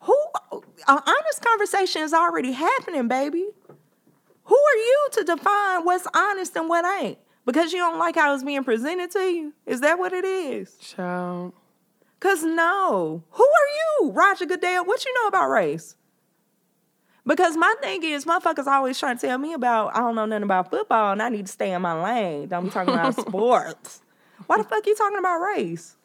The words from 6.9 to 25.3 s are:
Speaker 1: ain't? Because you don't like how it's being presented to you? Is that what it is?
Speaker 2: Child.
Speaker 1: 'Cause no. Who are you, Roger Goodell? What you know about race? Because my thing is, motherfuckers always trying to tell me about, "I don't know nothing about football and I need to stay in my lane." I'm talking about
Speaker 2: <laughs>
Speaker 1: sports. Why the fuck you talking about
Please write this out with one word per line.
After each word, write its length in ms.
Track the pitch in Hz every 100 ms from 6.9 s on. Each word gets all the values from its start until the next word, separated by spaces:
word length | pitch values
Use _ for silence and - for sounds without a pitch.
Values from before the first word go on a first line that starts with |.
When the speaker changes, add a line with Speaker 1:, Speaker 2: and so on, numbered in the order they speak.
| 392
Speaker 1:
ain't? 160 | 262 - _ _ -
Because 280 | 254 339
you 60 | 359
don't 180 | 349 330
like 180 | 330 330
how 180 | 302
it's 100 | 277
being 200 | 269 285
presented 460 | 269 226 254 359 359
to 80 | 403
you? 340 | 370 349 302 - -
Is 160 | 247
that 160 | 285 339
what 140 | 370
it 120 | 370 381
is? 500 | 381 320 233 190 _
Speaker 2:
Child. 760 | - - 180 180 180 180 180 - _ _ _ _ _ _
Speaker 1:
'Cause 240 | 370 381
no. 800 | 320 330 330 392 370 214 160 160 -
Who 120 | -
are 640 | 508 640 571 587 640 605 320
you, 60 |
Roger 340 | 190 370 381 339
Goodell? 380 | 359 359 359 349
What 200 | 480 -
you 80 |
know 140 | 508 440
about 200 | 381 269
race? 460 | 254 165 156 - - _ _ _ _ _ _ _ _ _ _ _ _ -
Because 300 | 320 349 320
my 160 | 349 440
thing 220 | 554 392
is, 220 | 320 294 285
motherfuckers 420 | 339 349 311 277
always 300 | 277 262 -
trying 180 | 285 240
to 100 | 277
tell 100 | 254
me 140 | 294
about, 420 | 330 240 233 208 -
"I 40 |
don't 140 | 240 226
know 100 | 214
nothing 180 | 214
about 260 | 202 190 180
football 420 | - 427 233 208
and 100 | 196
I 80 | 226
need 180 | 220 190
to 40 |
stay 200 | - 202
in 100 | 180
my 180 | 180 165
lane." 520 | 175 240 196 147 147
I'm 160 | 175 180
talking 240 | - 185
about 220 | 247 170 240
Speaker 2:
<laughs> 40 |
Speaker 1:
sports. 840 | 233 185 233 233 - 160 - - _ _ _ _ -
Why 120 | 359
the 60 |
fuck 220 | 427 427 427
you 100 | 427
talking 220 | 415 403
about 200 | 370